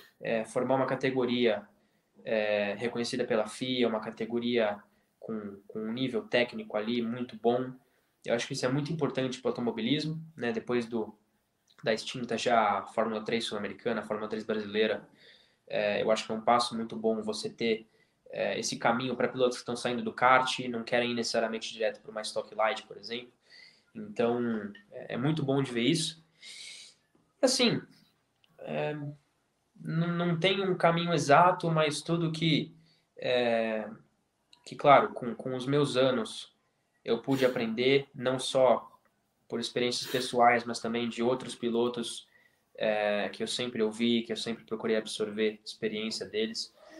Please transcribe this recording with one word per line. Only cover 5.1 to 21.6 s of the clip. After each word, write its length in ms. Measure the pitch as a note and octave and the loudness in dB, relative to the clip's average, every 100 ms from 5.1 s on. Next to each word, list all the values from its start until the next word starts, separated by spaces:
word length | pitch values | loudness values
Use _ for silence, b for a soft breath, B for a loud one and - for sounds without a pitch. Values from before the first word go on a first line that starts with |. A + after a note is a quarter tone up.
| _ | _
com, 400 | - A2 G2+ G2 - | -10 -8 -8 -12 -12
com 140 | A2 | -8
um 120 | A2 | -6
nível 300 | A#2 C3 A2+ | -4 -2 -2
técnico 540 | - B2 A#2+ A2+ G#2+ G#2+ | 0 0 0 -4 -6 -4
ali 260 | G#2+ A#2+ | -2 -2
muito 340 | A2+ B2 B2 A2+ | -2 -4 -8 -4
bom. 360 | A#2 B2 B2+ G#2 b b b b | 0 2 0 -8 b b b b
Eu 120 | - A#2 | -2 -2
acho 100 | - | -2
que 60 | |
isso 120 | C#3 | -2
é 40 | B2+ | 0
muito 240 | C#3 D3 | 0 0
importante 480 | D#3+ C#3 - C3 B2 | -2 -2 0 -4 -2
pro 100 | B2 | -4
automobilismo, 760 | A#2 A#2+ A2 A2 D3+ D#3 D#3+ - - | -2 -2 -2 0 0 -2 -6 -10 -8
né? 160 | A#2+ | -4
Depois 340 | A2+ - A#2+ A2+ | -4 -2 -2 -2
do, 260 | A#2 G#2 - _ _ _ _ _ - | -4 -6 -10 _ _ _ _ _ -8
da 100 | C#3 | -2
extinta 460 | A2 - C3+ A#2+ A2+ | -2 -4 -8 -6 -4
já 440 | B2 A#2 G#2+ G2 F#2+ | 2 4 4 2 -2
Fórmula 300 | - A2 A2 | -2 0 -2
três 200 | G#2+ A#2 | -2 -4
sul-americana, 580 | A2+ G#2+ G2+ G2+ - A2 | -2 -6 -6 -6 -4 -4
a 20 | |
Fórmula 260 | G#2+ G#2+ G#2+ | -4 -6 -4
três 140 | A2 | -6
brasileira, 600 | G#2+ A2 G2+ G#2 A2 G2+ - b b b b b - | -4 -4 -2 2 2 0 -6 b b b b b -6
é, 360 | A2 G#2 G2+ | -2 0 2
eu 80 | G#2 | 2
acho 160 | A2 - | 2 0
que 40 | |
é 40 | |
um 80 | A2 | -2
passo 340 | A2 A#2+ - A2+ | 2 2 2 -4
muito 180 | A2+ | -6
bom 280 | A2 A2 A2+ | -4 -2 0
você 260 | G#2+ G#2+ A2 | -2 -6 -6
ter, 400 | - A#2 A2 - b b b - | -2 0 0 -4 b b b -10
é, 320 | - G#2 G2 | -4 -2 -2
esse 160 | - - | -4 0
caminho 400 | B2+ A#2 B2+ A#2+ | 0 2 0 -2
pra 100 | A#2+ | -2
pilotos 300 | C3 B2 B2 | 2 0 0
que 60 | |
estão 120 | - | -6
saindo 280 | B2 B2 B2 | -4 -4 -4
do 100 | A2 | -4
kart 460 | - B2 B2+ - - | 2 6 6 4 -2
e 100 | B2+ | -4
não 160 | A#2 | -6
querem 280 | A2+ A#2+ A#2+ | -2 0 0
ir 20 | |
necessariamente 580 | A#2+ A#2 A#2+ A2+ A2+ | 0 -2 0 0 -2